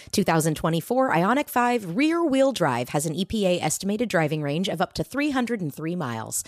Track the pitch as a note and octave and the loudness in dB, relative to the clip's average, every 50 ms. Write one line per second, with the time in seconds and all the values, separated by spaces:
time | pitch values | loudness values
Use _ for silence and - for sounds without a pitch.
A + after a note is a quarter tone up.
0 | - - - G#3+ F3+ - E3 D#3+ D3+ E3 D3+ - - D#3+ E3 E3+ - - A#3+ C4 | -14 -4 -2 0 2 4 2 2 2 2 0 0 0 0 0 -2 -2 0 0 2
1 | C4 C4 - E3 F3 G3 B3 C#4+ D4 - - B3+ A#3+ A#3+ A#3+ A#3+ G3+ E3+ E3 A#3 | 2 2 2 2 2 2 2 2 0 0 0 0 2 2 0 0 -2 -2 -2 0
2 | D4 D#4 E4 E4+ E4+ D4+ C4+ C4+ C4+ C#4 A#3 - E3 C#3+ B2 A#2+ B2+ - - D3+ | 2 2 2 2 2 2 4 4 4 4 2 2 2 2 2 0 -2 -2 -2 -2
3 | D3 E3 D3+ E3+ G3 - A3+ A3 G3 F3+ F3+ F3 - D#3+ - - - G3 G#3 G#3 | -2 -2 -2 -4 -4 -2 -2 0 2 2 2 0 0 -2 -2 -2 -2 -2 -2 -2
4 | - G3+ - E3+ D#3+ D3 D#3+ D#3 D3 C#3+ C#3+ E3+ F#3+ D#3 D#3+ D#3+ F#3 - - - | -2 0 2 2 2 2 0 -2 -2 -2 -2 -2 -2 -2 -2 -2 -2 -2 -2 -4
5 | D#3+ - - C4+ D4 D4+ C4 C4 B3 A3+ A#3+ G#3 F3+ C#3+ - - D3+ D#3+ F3 F3+ | -6 -4 -2 -2 -2 0 0 0 -2 -2 -2 -4 -4 -6 -6 -6 -6 -6 -4 -4
6 | D3+ A#2+ A#2 A2+ A2 - - - - | -4 -4 -4 -6 -6 -6 -6 -8 -8